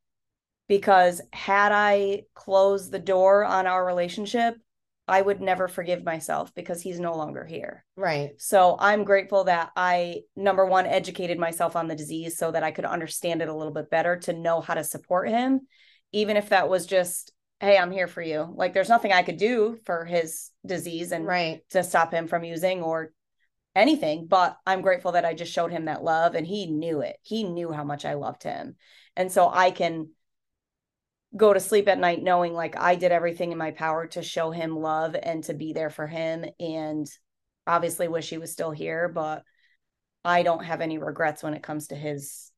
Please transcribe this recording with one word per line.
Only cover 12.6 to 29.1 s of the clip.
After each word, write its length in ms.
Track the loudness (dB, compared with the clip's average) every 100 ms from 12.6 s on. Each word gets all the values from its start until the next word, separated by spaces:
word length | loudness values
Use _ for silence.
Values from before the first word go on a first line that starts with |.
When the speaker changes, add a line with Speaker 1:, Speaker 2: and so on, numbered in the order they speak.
Speaker 1:
I 80 | -2
could 120 | -4
understand 580 | -6 -6 -6 -6 -4 -2
it 60 | -4
a 60 |
little 180 | -6 -6
bit 180 | -8 -2
better, 280 | 0 0 -2
to 160 | -4
know 260 | -4 0 -2
how 140 | -2
to 100 | -4
support 460 | -4 -10 -2 -2 0
him, 320 | 0 2 0 -2 _ _ _ _
even 240 | -2 0 0
if 140 | 4
that 180 | 2 4
was 180 | 0 2
just, 460 | 0 0 -4 -12 _ _ _
"Hey, 160 | 4 6
I'm 140 | 6
here 160 | 0 -4
for 140 | -4
you." 320 | -4 -4 -4
Like, 200 | -2 0
there's 160 | 2 4
nothing 240 | 4 6
I 100 | 4
could 140 | 2 0
do 420 | 0 2 0 -2 -6
for 180 | -4
his 480 | -2 -2 -2 -6 -14 _ -8
disease 480 | -6 -6 -8 -6
and 120 | -6 -2
Speaker 2:
Right. 360 | -2 -2 -6 _
Speaker 1:
to 140 | -2
stop 300 | 2 2 2
him 140 | 0 -2
from 160 | -4
using 380 | -4 -2 -2 -2
or 320 | -2 -4 -6 _ _ _ _ _ _ 2
anything, 520 | 4 4 0 -4 2
but 300 | 4 4 0 -2
I'm 160 | 0
grateful 320 | 2 0 2
that 100 | 0
I 120 | 0 -4
just 180 | -6
showed 180 | -4 -4
him 140 | -4 -6
that 180 | -6
love, 320 | 0 2 2 0
and 100 | -4
he 240 | -6 -4
knew 300 | -4 -2 -4
it. 180 | -4 -8
He 220 | -8 -6 -4
knew 260 | -6 -6
how 140 | -6 -6
much 180 | -6
I 120 | -6 -6
loved 280 | -6 -8
him. 320 | -10 -10 -12 -16 _ _ _